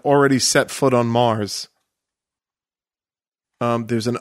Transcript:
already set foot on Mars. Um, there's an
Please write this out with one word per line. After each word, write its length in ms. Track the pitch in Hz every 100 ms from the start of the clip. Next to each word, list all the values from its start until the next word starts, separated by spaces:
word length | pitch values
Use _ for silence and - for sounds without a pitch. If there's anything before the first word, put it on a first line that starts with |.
already 340 | 143 143 139 131
set 320 | - 147 123
foot 240 | - 135
on 140 | 123 120
Mars. 600 | 117 120 110 101 - - _ _ _ _ _ _ _ _ _ _ _ _ _ _ _ _ _ _ -
Um, 280 | 120 117 113
there's 180 | 117 113
an 120 | 120